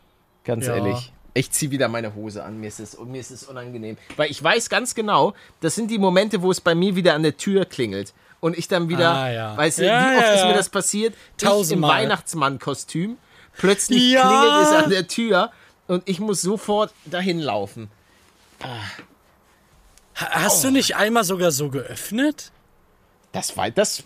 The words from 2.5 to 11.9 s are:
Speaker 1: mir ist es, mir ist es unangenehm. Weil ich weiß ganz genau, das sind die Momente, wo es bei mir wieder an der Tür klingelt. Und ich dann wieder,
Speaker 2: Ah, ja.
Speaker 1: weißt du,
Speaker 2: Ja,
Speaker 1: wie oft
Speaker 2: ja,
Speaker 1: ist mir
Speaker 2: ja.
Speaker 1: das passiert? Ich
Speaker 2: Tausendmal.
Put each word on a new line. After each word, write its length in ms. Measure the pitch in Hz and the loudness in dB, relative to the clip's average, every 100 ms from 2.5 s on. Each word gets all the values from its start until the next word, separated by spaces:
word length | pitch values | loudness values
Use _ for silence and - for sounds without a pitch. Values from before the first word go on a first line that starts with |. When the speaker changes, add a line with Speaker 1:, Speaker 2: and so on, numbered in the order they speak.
| 110 | -12
Speaker 1:
mir 80 | 107 | -12
ist 120 | - | -14
es, 160 | 107 - | -16 -16
mir 200 | 117 131 | -14 -14
ist 120 | 117 | -14
es 120 | 127 | -18
unangenehm. 540 | - 127 123 120 110 107 - - | -16 -16 -14 -12 -12 -14 -10 -4
Weil 120 | 151 | -4
ich 140 | 143 | -2
weiß 260 | 160 226 - | 0 0 0
ganz 240 | 196 247 | -4 -4
genau, 400 | - 214 170 165 - - _ | -6 0 2 2 -2 -18 _
das 140 | 165 - | -4 -2
sind 140 | 220 | -2
die 80 | 226 | 0
Momente, 440 | 190 185 214 208 | 2 4 2 0
wo 100 | 185 | 0
es 80 | 180 | 0
bei 140 | 175 170 | 2 2
mir 200 | 190 190 | 2 2
wieder 180 | 175 | 2
an 100 | 151 | 2
der 140 | 156 147 | 0 -2
Tür 280 | - 196 175 | 0 0 0
klingelt. 480 | - 113 98 101 - _ _ | -4 -4 -4 -8 -14 _ _
Und 160 | 165 165 | -6 -4
ich 100 | - | -2
dann 220 | 185 170 | -2 0
wieder, 200 | 170 170 | 2 2
Speaker 2:
Ah, 180 | 170 131 | 2 -2
ja. 240 | 117 110 107 | -6 -6 -2
Speaker 1:
weißt 220 | 156 156 | 0 2
du, 60 | 180 | 2
Speaker 2:
Ja, 260 | 233 262 | 4 4
Speaker 1:
wie 60 | 254 | 4
oft 80 | 233 | 4
Speaker 2:
ja, 60 | |
Speaker 1:
ist 100 | 202 | 4
mir 60 | 185 | 4
Speaker 2:
ja. 80 | 180 | 2
Speaker 1:
das 100 | 185 | 0
passiert? 460 | 196 180 208 220 - - - | -2 -2 -2 -4 -6 -16 -2
Ich 60 | - | 2
Speaker 2:
Tausendmal. 580 | 208 170 160 151 | 2 2 2 2